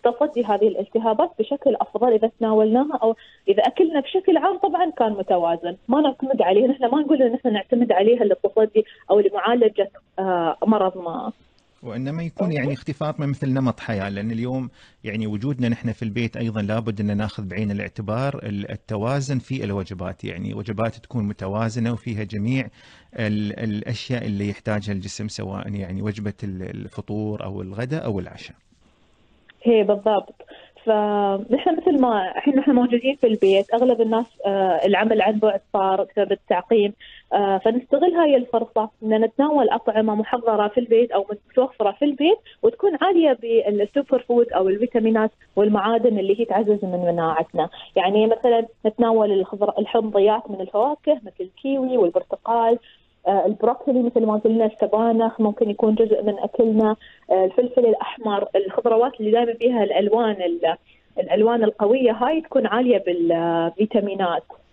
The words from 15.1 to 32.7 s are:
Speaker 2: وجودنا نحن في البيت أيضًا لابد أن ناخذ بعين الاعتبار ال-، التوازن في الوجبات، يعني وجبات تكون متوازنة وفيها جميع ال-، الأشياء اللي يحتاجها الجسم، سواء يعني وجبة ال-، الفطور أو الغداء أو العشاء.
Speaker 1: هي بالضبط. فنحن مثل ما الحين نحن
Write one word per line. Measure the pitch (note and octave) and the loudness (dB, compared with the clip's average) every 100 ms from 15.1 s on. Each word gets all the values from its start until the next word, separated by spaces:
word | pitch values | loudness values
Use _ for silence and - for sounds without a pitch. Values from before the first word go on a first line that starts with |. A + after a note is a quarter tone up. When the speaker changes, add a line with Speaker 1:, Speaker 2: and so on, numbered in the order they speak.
| G#2+ A2 | -8 -6
Speaker 2:
وجودنا | G#2 B2+ C3 A#2+ | -6 -6 -4 -2
نحن | A#2 A#2+ | -2 -6
في | G#2+ | -6
البيت | A2+ G2+ A#2 - | -6 -4 -6 -4
أيضًا | A#2 A2 | -6 -4
لابد | G2+ A2 A#2 G#2 | -4 -4 -4 -4
أن | G#2 G2+ | -4 -2
ناخذ | G#2 - G2 | -4 -8 -10
بعين | F2+ G#2+ | -6 -6
الاعتبار | G2+ G2 - G2+ A2 C#3 C#3 | -6 -8 -10 -8 -4 -4 -6
ال-، | A2 G2+ G2+ | -8 -8 -8
التوازن | G#2 - G#2+ A2+ C#3 C3+ C3 | -12 -10 -6 -4 -4 -4 -6
في | - C3 | -6 -8
الوجبات، | G#2 G2 F#2 F#2 F2+ G2 | -6 -6 -6 -10 -10 -10
يعني | G2+ F2 G2+ | -12 -10 -10
وجبات | G#2+ G#2 G2+ A2+ - | -10 -10 -6 -6 -6
تكون | _ B2 | _ -6
متوازنة | G#2 G#2 F#2+ G2+ A2+ A#2 A#2 | -6 -6 -8 -4 -4 -4 -6
وفيها | A#2 - G#2+ | -6 -8 -10
جميع | G#2 G#2+ G#2+ C3 - _ - - _ - | -8 -6 -4 -4 -6 _ -20 -20 _ -8
ال-، | G#2+ G#2+ G#2 - | -4 -2 -4 -6
الأشياء | A2+ G#2 - A2+ - B2 G#2+ | -6 -6 -6 -10 -6 -6 -4
اللي | G2+ G2+ | -4 -4
يحتاجها | G2 - G#2+ G2+ | -6 -6 -6 -4
الجسم، | G2 G2 - G#2+ | -8 -8 -10 -12
سواء | - G2+ G2 G2 | -10 -10 -10 -10
يعني | G2+ F#2 F#2+ | -10 -8 -6
وجبة | G#2 G#2 G#2 G2 | -6 -6 -10 -10
ال-، | G#2 F#2 F#2 G#2 | -12 -10 -12 -12
الفطور | G2 - - G#2 G#2+ G#2 | -14 -14 -10 -8 -6 -8
أو | F#2+ G2 | -10 -10
الغداء | F#2+ G2 B2 D#3 B2 | -10 -10 -8 -6 -6
أو | G2 | -6
العشاء. | F2+ - - - _ _ _ _ _ _ _ _ _ _ | -8 -16 -20 -20 _ _ _ _ _ _ _ _ _ _
Speaker 1:
هي | A#3 A3+ | 2 2
بالضبط. | G3+ G3+ A3 G3+ - - - - - _ - | 4 0 2 -2 -4 -20 -20 -20 -20 _ -2
فنحن | G#3+ G#3 G#3 G3+ G3 G#3 B3+ F4+ D#4+ | 0 0 0 0 -2 -2 0 0 0
مثل | F#4+ C#4+ | 0 2
ما | B3+ G#3+ F#3 - | 2 0 -4 -4
الحين | C#4 C4+ | 0 2
نحن | C#4 | 4